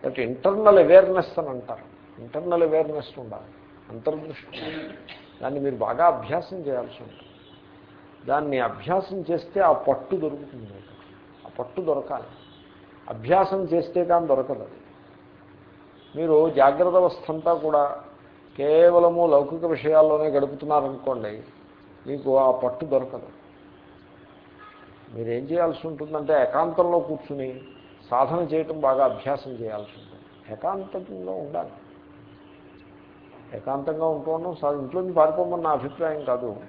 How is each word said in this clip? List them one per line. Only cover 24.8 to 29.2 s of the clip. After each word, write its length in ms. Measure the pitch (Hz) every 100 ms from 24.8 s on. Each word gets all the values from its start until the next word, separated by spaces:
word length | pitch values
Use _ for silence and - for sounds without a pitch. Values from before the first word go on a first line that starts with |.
| - - -
మీరేం 300 | 113 113 120
చేయాల్సి 420 | 139 170 170 - 160
ఉంటుందంటే 560 | 147 151 156 147 151
ఏకాంతంలో 560 | 127 139 170 165 175 170
కూర్చుని 600 | 160 151 - 143 131 127 - - - - -
సాధన 280 | 123 135 170
చేయటం 420 | 156 156 156 156
బాగా 240 | 139 131
అభ్యాసం 460 | 135 -